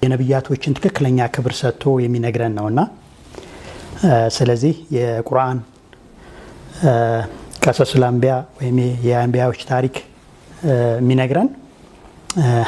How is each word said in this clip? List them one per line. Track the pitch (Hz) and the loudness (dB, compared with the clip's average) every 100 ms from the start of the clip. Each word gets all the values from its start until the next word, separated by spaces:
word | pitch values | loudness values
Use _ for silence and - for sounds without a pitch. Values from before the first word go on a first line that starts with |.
የነቢያቶችን | 131 127 131 135 - 135 151 | -2 0 0 0 0 -4 -2
ትክክለኛ | 131 202 - 135 127 117 | 0 0 0 0 2 0
ክብር | - 120 | -2 -4
ሰጥቶ | - 127 - 143 131 | -2 -2 -2 0 0
የሚነግረን | 120 120 117 113 113 | 0 -2 -2 -2 -2
ነውና፣ | 104 107 123 214 - - - - - - - - - - - | -2 -2 0 0 -4 -20 -20 -20 -20 -18 -18 -18 -18 -16 -2
እ፣ | 180 117 113 | 2 4 2
ስለዚህ | - 127 120 143 165 - | 0 0 2 0 -2 -4
የቁርአን፣ | 131 120 113 113 127 131 127 113 - - - - - - - - - - - | -4 -2 -4 -2 -2 0 -4 -8 -18 -20 -20 -20 -20 -20 -20 -20 -20 -20 0
እ፣ | 160 117 117 113 104 - - - | 2 4 2 0 -4 -10 -18 -2
ቀሰሱል | 131 123 135 131 | 0 2 2 4
አንቢያ | 123 120 131 127 - | 2 4 2 0 -4
ወይም | - 127 127 | -8 -2 0
የ-፣ | 123 123 | 0 0
የአንቢያዎች | 120 120 123 123 123 - - | 0 2 2 2 0 -2 -2
ታሪክ፣ | 127 131 - - - - - - - | 0 0 -4 -14 -20 -20 -20 -20 -6
እ፣ | 165 123 120 | 0 2 2
የሚነግረን፣ | 120 123 131 127 170 262 - - - - - - - - | 2 2 2 2 2 0 -2 -20 -20 -20 -20 -20 -20 -8
እ፣ | 180 131 120 | 0 2 2